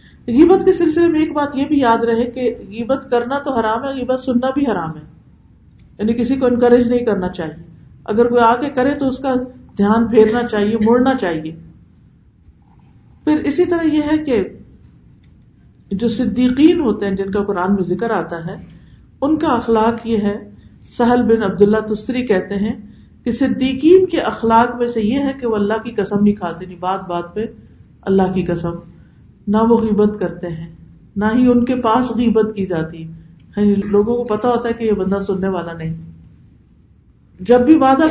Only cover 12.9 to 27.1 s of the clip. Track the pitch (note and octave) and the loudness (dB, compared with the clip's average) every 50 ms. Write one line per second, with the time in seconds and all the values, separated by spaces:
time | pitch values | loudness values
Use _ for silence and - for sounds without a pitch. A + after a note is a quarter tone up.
12.9 | _ _ _ _ - - - D#4 D4+ - - - C#4 - F4+ E4+ F4 E4+ E4 D#4 | _ _ _ _ -18 -8 -2 0 0 0 0 -2 0 0 0 0 0 0 0 0
13.9 | D4 D#4 D4 D4 D4+ D4+ D4+ D4 B3 G#3 F#3 - - - - - - - - - | 0 0 0 0 0 -2 0 0 0 0 -2 -2 -8 -18 -20 -20 -20 -20 -20 -20
14.9 | - - _ - - _ _ - - - _ _ _ _ _ - _ _ _ - | -20 -20 _ -20 -20 _ _ -20 -20 -20 _ _ _ _ _ -20 _ _ _ -10
15.9 | G3+ F#3 A#3 A#3 - - B3+ G#3+ - A#3+ B3+ B3 B3+ C4+ D4 E4 F4+ E4+ D4+ A#3 | -8 -4 -2 -2 -2 -2 -2 -2 0 0 0 0 2 6 6 6 6 4 2 0
16.9 | G3+ - G#3 G3 G3 F#3+ G3 G3 F#3+ G#3 G3 G3+ G3 F3+ F3 F#3+ G3+ F#3+ F#3 E3 | 0 0 -2 -4 -2 -4 -4 -4 -2 -4 -2 -2 -2 -2 0 0 0 0 0 -2
17.9 | F3 F3 A#3 A3+ A3+ F#3+ D#3+ - F3 E3 D#3+ E3 G3 - - - - - - - | -4 -4 -2 -2 -2 -2 -4 -4 -8 -10 -10 -10 -12 -12 -16 -20 -20 -20 -20 -20
18.9 | - - - - _ - - C#4+ D#4 D4+ E4 D#4+ C4 A3+ A#3 - A3+ A3+ A3 A3+ | -20 -20 -20 -20 _ -4 -2 0 0 0 0 0 0 0 0 0 2 2 2 2
19.9 | A3+ A3 - A3+ A3+ G#3 G3+ G3+ G3+ A3 - - - - - - - - - - | 0 -2 -4 -4 -2 -2 0 -2 -4 -4 -10 -16 -20 -20 -20 -20 -20 -20 -20 -12
20.9 | - - A#3+ A#3 B3 B3 A#3 G#3 A3+ A3+ G#3+ F#3+ F3+ E3+ G3+ G3+ G#3+ A3 G#3+ G#3+ | -4 0 2 2 4 2 4 2 2 2 2 0 2 4 4 4 4 2 0 -2
21.9 | A3 G#3 - - A#3+ B3+ A#3+ - G#3 F#3 F#3 - G3 G3 G3+ A3+ C4 - - - | -6 -6 -6 -6 -6 -4 -2 0 0 -2 -2 -4 -6 -4 -4 -4 -6 -8 -10 -20
22.9 | - - - - - - - A#3+ A3+ - C#4 B3+ G3+ - B3+ C4 C4+ - D4+ D#4 | -20 -20 -20 -20 -20 -10 -6 -6 -2 0 0 0 0 0 -2 -2 -2 2 4 6
23.9 | F4+ F#4+ F#4 - - D4+ - - - - - A3+ A3+ A3+ A#3+ A#3+ B3 A#3+ A#3+ A#3+ | 6 6 6 4 0 -2 -4 -4 -4 -2 0 2 4 4 4 2 0 -4 -4 -2
24.9 | A#3+ A#3 G#3 G3+ B3+ C#4 C#4+ C4+ C4+ C4+ B3 A#3 A3 G#3 G3+ G3+ A3 A3 A3 B3 | -2 -2 -2 0 0 0 0 -2 -4 -4 -4 -4 -2 0 0 0 -2 -4 -6 -8
25.9 | A3+ - G3 G3 G#3 G3+ G#3 G#3 G3+ - F#3 E3+ E3 E3 F#3 F3+ F#3 E3+ F3 F3+ | -4 -4 -4 -2 0 2 2 2 2 0 -4 -8 -8 -10 -12 -16 -14 -8 -6 -4
26.9 | F#3+ G3 F3+ E3+ | -4 -4 -6 -6